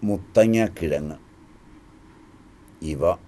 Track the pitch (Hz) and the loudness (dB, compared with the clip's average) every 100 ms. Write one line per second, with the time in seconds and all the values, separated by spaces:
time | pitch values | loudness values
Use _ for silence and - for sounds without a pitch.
0 | 104 95 - - 113 113 107 - 80 73 | -4 -4 0 4 4 4 0 -2 -4 -4
1 | 76 76 - - - - - - - - | -6 -12 -20 -20 -20 -20 -20 -20 -20 -20
2 | - - - - - - - - 80 71 | -20 -20 -20 -20 -20 -20 -20 -14 -10 -2
3 | 85 - | -2 -2